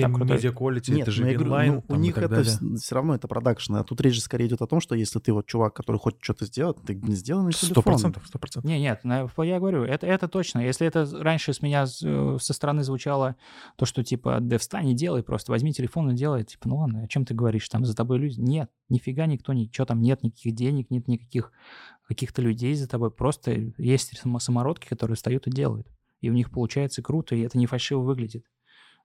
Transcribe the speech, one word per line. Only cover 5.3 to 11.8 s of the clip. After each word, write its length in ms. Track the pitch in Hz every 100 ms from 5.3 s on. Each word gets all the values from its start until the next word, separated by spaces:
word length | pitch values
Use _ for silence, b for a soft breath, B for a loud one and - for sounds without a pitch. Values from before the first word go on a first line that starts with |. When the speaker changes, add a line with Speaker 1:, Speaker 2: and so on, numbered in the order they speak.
Speaker 3:
вот 140 | 104 -
чувак, 260 | 117 110
который 220 | - - 110
хочет 220 | 117 -
что-то 220 | - -
сделать, 320 | 104 127 127 - -
ты, 80 |
блин, 220 | 98 107 98
сделай 300 | 117 185 185
на 60 |
Speaker 2:
Сто 140 | 160 175
Speaker 3:
телефон. 140 | 175
Speaker 2:
процентов, 440 | 113 147 127 - -
сто 120 | -
процентов. 300 | - 127 139
Speaker 1:
Не, 80 | 160
нет, 260 | 143 113
на-, 220 | 123 127 127 -
я 200 | 160 180
говорю, 240 | 190 170
это, 220 | 117 139 175
это 220 | 190 175
точно. 320 | - 170 123 123
Если 200 | 127 160
это 200 | 160 143 151
раньше 300 | 156 160 -
с 80 | 135
меня 240 | 143 143